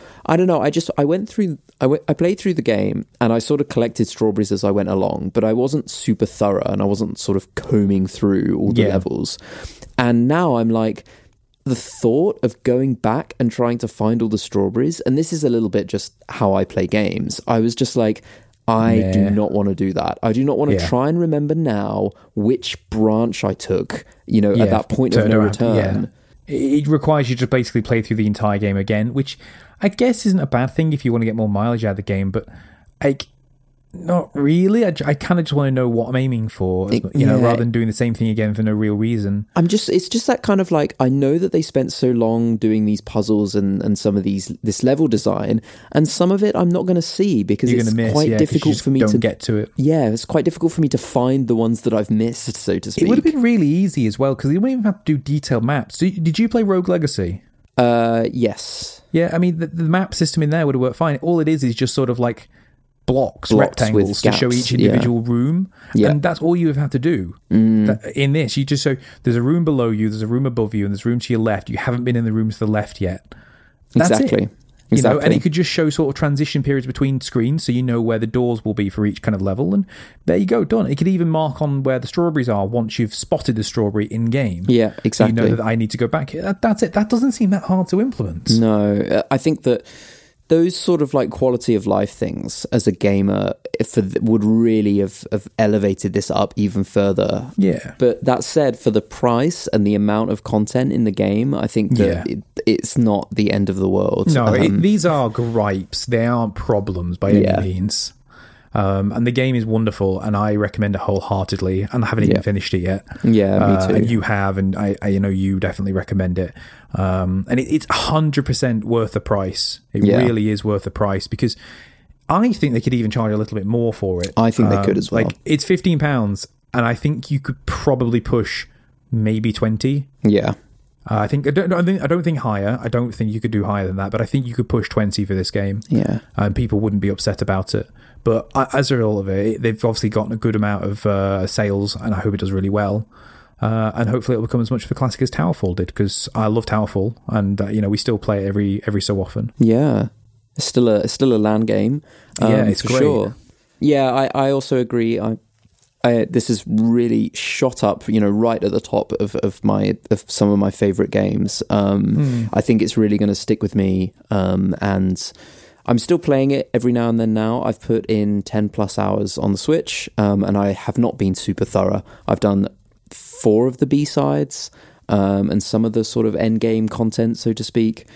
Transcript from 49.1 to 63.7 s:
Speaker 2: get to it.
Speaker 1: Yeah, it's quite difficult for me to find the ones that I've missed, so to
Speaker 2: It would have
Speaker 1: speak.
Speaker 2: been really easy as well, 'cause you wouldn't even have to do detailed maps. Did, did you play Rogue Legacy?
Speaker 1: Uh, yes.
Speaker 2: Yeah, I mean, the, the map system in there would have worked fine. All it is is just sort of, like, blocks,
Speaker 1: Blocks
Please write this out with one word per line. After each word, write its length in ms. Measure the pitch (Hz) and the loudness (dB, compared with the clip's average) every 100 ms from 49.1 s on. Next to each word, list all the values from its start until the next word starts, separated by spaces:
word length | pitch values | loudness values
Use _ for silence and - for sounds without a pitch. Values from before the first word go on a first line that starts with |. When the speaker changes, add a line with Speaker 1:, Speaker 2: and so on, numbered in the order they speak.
| 110 | 2
Speaker 2:
get 220 | 113 - | 0 -2
to 140 | - 107 | -4 -2
it. 140 | 107 - | -2 -2
Speaker 1:
Yeah, 320 | 139 160 117 | 0 2 2
it's 160 | 113 - | -2 -2
quite 200 | 156 165 | 0 0
difficult 280 | - 165 | 0 -2
for 80 | 170 | 0
me 80 | 147 | 0
to 80 | 123 | 0
find 500 | - 131 123 135 120 | 0 0 2 0 0
the 80 | 113 | 0
ones 260 | 113 110 | 0 0
that 120 | 117 | 0
I've 180 | 110 107 | 0 0
missed, 440 | 110 113 - - - | 0 0 -4 -8 -6
so 200 | - 90 | -4 -4
to 100 | - | -4
Speaker 2:
It 180 | - 180 | -2 2
would 100 | 262 | 4
have 60 | |
Speaker 1:
speak. 100 | 320 | 2
Speaker 2:
been 80 | 302 | 2
really 260 | 240 226 147 | 2 2 2
easy 380 | 165 196 143 110 | 2 0 0 -2
as 140 | 101 | 0
well, 160 | 135 131 | -2 0
'cause 160 | 139 | 0
you 80 | 175 | 0
wouldn't 200 | 247 262 | 0 0
even 40 | |
have 200 | 208 190 - | -2 -2 -2
to 80 | 147 | -2
do 20 | |
detailed 460 | 143 147 - 120 | 0 -4 0 0
maps. 340 | 117 147 - - | 0 -2 -4 -2
Did, 260 | 185 196 | -2 0
did 140 | 160 156 | -2 0
you 120 | 226 | 0
play 120 | 233 | 2
Rogue 280 | 202 185 180 | 2 0 0
Legacy? 520 | 175 147 - 87 90 _ _ _ - | 0 0 -2 -4 -6 _ _ _ 2
Speaker 1:
Uh, 480 | 120 117 117 117 113 | 4 4 2 2 0
yes. 680 | 127 113 98 - - - - _ | 0 0 -2 -12 -12 -12 -16 _
Speaker 2:
Yeah, 180 | 160 170 | 0 0
I 40 | 170 | 2
mean, 200 | 180 165 | 0 0
the, 80 | 165 | -4
the 160 | 165 | -2
map 300 | 160 185 190 | 0 0 0
system 300 | - 160 160 | -2 0 0
in 60 | 147 | 0
there 160 | 165 147 | 2 0
would 100 | 131 | 0
have 60 | |
worked 140 | 127 - | 0 0
fine. 200 | 165 139 | -2 0
All 180 | 160 175 | 0 0
it 80 | 151 | 2
is 160 | 156 | 0
is 100 | 131 | 0
just 200 | 113 127 | 0 -2
sort 160 | - 127 | 0 -2
of, 100 | 120 | 0
like, 300 | 120 113 - _ _ _ _ _ - | -2 -4 -14 _ _ _ _ _ -2
blocks, 460 | 131 123 - - | 0 0 -4 2
Speaker 1:
Blocks 180 | 110 98 | 4 4